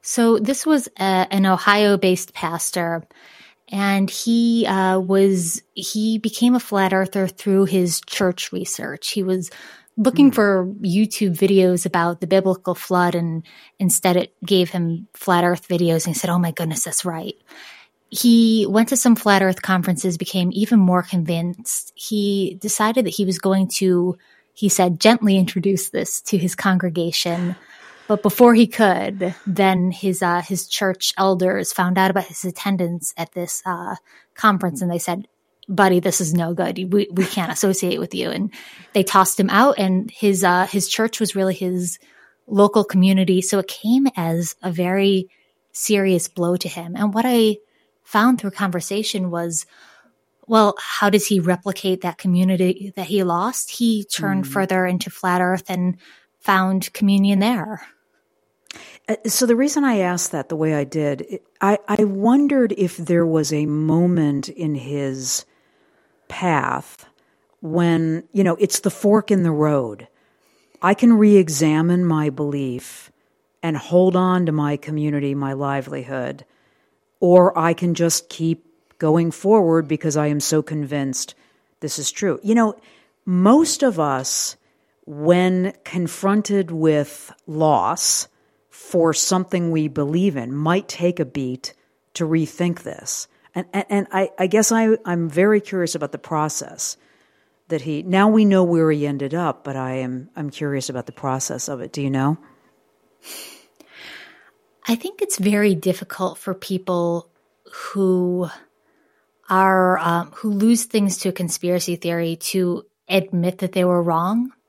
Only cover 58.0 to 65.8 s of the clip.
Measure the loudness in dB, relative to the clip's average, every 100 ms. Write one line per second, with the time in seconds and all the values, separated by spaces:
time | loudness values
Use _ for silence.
58 | _ _ _ _ _ _ _ -20 -20 -18
59 | -6 -4 -2 0 2 4 2 2 2 2
60 | 0 -2 -4 -6 -6 -2 0 0 -2 -2
61 | -2 -4 -8 -12 _ _ 0 0 0 0
62 | 0 2 2 4 4 2 0 0 -2 -4
63 | 0 2 2 0 0 -2 -2 0 2 2
64 | 2 2 0 -2 -6 -8 -6 -6 -6 -6
65 | -6 -6 -6 -8 -10 _ _ _